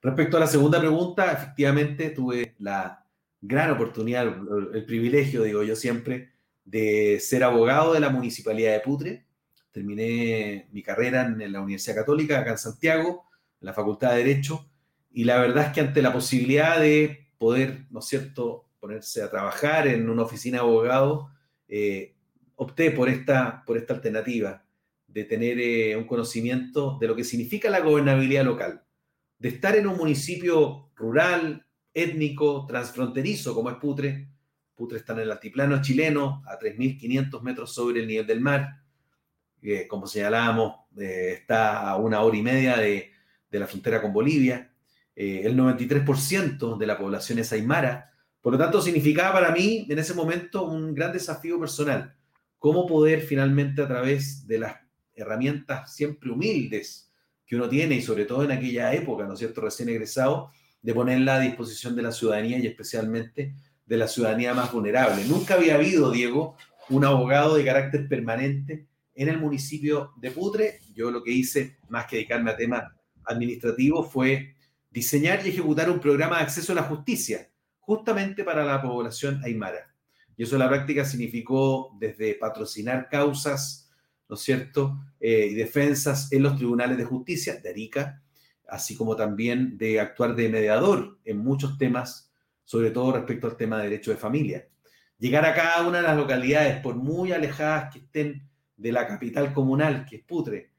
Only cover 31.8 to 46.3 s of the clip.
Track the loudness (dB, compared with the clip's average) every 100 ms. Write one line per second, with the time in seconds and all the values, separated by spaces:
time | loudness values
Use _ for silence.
31.8 | _ -2 -2 0 -2 2 2 2 -4 -6
32.8 | -6 -6 -4 -2 -4 -4 -4 -4 -4 -4
33.8 | -4 -2 -4 -4 -10 _ _ _ _ _
34.8 | -10 -10 -8 -6 -4 -6 -8 -2 0 0
35.8 | 0 0 2 0 -2 -6 -12 -8 -6 -2
36.8 | -4 -2 -4 -2 -2 -6 -10 -10 -10 -4
37.8 | -2 -2 -2 -4 -2 0 2 0 -2 -10
38.8 | _ _ _ _ _ _ _ _ -4 -4
39.8 | -4 -10 -8 -4 0 0 2 2 0 -4
40.8 | _ -12 -8 -4 -4 -6 _ 2 2 0
41.8 | -2 -2 0 4 4 4 2 2 4 4
42.8 | 2 0 -4 _ _ _ _ -6 -6 -6
43.8 | -2 0 0 2 2 4 2 0 -8 _
44.8 | _ _ _ -8 -6 -2 0 4 4 2
45.8 | 0 0 2 0 0